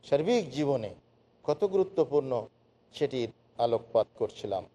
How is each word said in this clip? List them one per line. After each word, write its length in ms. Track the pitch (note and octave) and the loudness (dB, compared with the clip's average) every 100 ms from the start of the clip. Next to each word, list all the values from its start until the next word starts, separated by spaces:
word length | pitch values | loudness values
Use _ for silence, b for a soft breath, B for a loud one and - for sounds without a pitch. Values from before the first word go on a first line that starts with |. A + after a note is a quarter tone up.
| - | 0
সার্বিক 400 | C#3+ E3 A#3+ E3 | 0 2 0 0
জীবনে 440 | C3 D3 C3+ G#2+ F2 _ _ _ _ | -2 0 0 -2 -12 _ _ _ _
কত 200 | - D3 | -4 0
গুরুত্বপূর্ণ 800 | G3+ F#3+ F#3+ - D3+ C#3+ C3+ B2 G#2+ _ _ _ _ | 2 2 0 2 2 2 0 -4 -4 _ _ _ _
সেটির 400 | - C#3+ C3 A2+ - _ - | -4 -4 -2 -4 -6 _ -2
আলোকপাত 480 | A#2+ A#2 - A#2 G#2+ - | 0 0 0 0 0 -2
করছিলাম। 460 | G#2+ - G#2+ G2 F#2 | -6 -6 -6 -6 -8